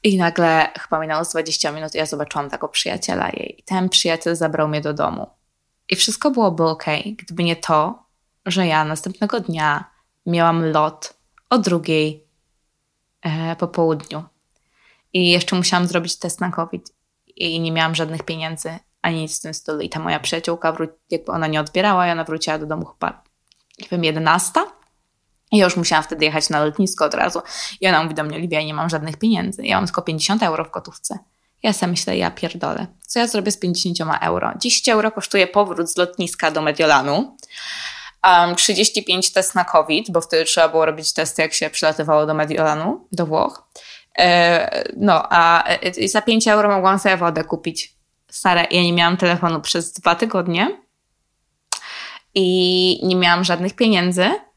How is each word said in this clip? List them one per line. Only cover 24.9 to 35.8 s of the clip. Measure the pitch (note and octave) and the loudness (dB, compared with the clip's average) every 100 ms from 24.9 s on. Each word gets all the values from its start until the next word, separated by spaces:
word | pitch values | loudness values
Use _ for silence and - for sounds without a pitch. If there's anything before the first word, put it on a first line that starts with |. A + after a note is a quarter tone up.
| _ _ _ _ _ _ | _ _ _ _ _ _
I | G#3+ | 4
ja | |
już | F3+ F3+ | 4 2
musiałam | E3+ D#3 | 2 0
wtedy | - D#3+ | 0 -2
jechać | D#3 D3+ - | 0 0 0
na | D#3 | 0
lotnisko | D3+ D3+ F#3 - | 0 0 -2 0
od | D3+ | 0
razu. | - - E3+ - - - - | 2 0 -2 -8 -10 -10 -2
I | F#3+ | 2
ona | E3 | 4
mówi | D#3+ | 2
do | D#3 | -4
mnie: | D3+ | -6
„Oliwia, | D#3+ F3 D#3 | -6 -4 -2
nie | D#3 | -2
mam | D3+ E3 | -4 -4
żadnych | D#3+ D#3 D3+ | -4 -6 -2
pieniędzy, | A3 F#3+ F#3+ - | 0 2 -2 -6
ja | - | 0
mam | F#3+ | 0
tylko | F3+ - | 0 -4
pięćdziesiąt | - D#3+ - A3 | -4 -4 -2 0
euro | F3+ D#3 | 0 -2
w | E3 | -6
gotówce”. | - - - - G3 _ _ _ _ | -10 -12 -12 -10 -10 _ _ _ _
Ja | A3+ | -2
sobie | G3 F3+ | 0 -2
myślę: | F3 - F3+ | -2 -2 -2
„Ja | F3 | -2
pierdolę, | - E3 F3 C#3+ - F#3 _ - | -4 -8 -4 -6 -6 -8 _ -6
co | A#3+ | -2
ja | A#3 | 0
zrobię | A3 G3 | 0 -2
z | G3+ | -2
pięćdziesięcioma | F3+ E3+ F3+ E3+ D#3+ - | -2 -2 -2 -4 -2 -2
euro?” | E3 F3 - - | 0 -2 -4 -4
Dziesięć | A#3+ - - | -2 0 2
euro | A3 G#3+ | 2 0
kosztuje | G#3 - G3+ F3+ | -4 -2 2 4
powrót | G3+ G3 E3 | 2 0 -2